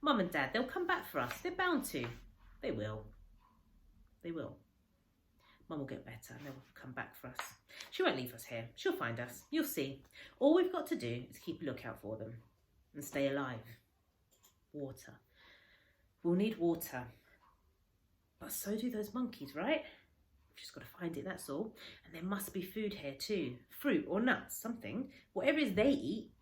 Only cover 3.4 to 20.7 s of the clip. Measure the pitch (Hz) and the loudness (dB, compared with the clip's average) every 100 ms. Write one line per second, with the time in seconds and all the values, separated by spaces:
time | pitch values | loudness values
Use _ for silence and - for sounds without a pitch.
3.4 | _ _ _ - - - - _ 170 165 | _ _ _ -20 -20 -20 -20 _ -8 -4
4.4 | 131 - _ _ _ _ _ _ _ _ | -6 -8 _ _ _ _ _ _ _ _
5.4 | _ - - 160 135 - - 120 - 123 | _ -20 -8 -6 -4 -6 -10 -14 -12 -12
6.4 | 143 131 - - 131 127 - - 135 127 | -10 -12 -16 -16 -10 -8 -8 -10 -14 -8
7.4 | - - _ - - - 370 135 123 - | -10 -10 _ -16 -12 2 4 4 -2 -8
8.4 | - 120 117 - 190 175 117 117 120 - | -8 -6 -6 -2 0 2 0 -2 -4 -8
9.4 | - 311 302 - 135 139 - - - - | -4 0 0 2 -2 -2 -12 -18 -18 4
10.4 | 269 339 359 339 - - 120 120 127 - | 8 8 6 2 -2 -2 0 -2 -6 -12
11.4 | - 165 151 120 120 110 104 110 110 117 | -8 -6 -4 -4 -6 -8 -6 -6 -6 -10
12.4 | - _ _ _ _ 143 139 147 139 139 | -16 _ _ _ _ -12 -6 0 2 2
13.4 | 135 117 113 - _ _ _ _ _ _ | -2 -4 -10 -18 _ _ _ _ _ _
14.4 | _ _ _ 147 139 - - - _ _ | _ _ _ -8 -6 -8 -16 -20 _ _
15.4 | - - _ - _ _ _ _ 175 180 | -20 -20 _ -20 _ _ _ _ 2 4
16.4 | 214 214 170 165 - 127 123 - _ _ | 4 4 2 2 0 -6 -8 -14 _ _
17.4 | _ _ _ _ _ _ _ _ _ _ | _ _ _ _ _ _ _ _ _ _
18.4 | 160 - - 214 247 214 208 240 247 - | -8 -6 -2 0 0 0 -2 -2 -2 -4
19.4 | 143 - 202 302 - - _ _ _ _ | -8 -2 2 2 0 -16 _ _ _ _
20.4 | _ - - | _ -18 -16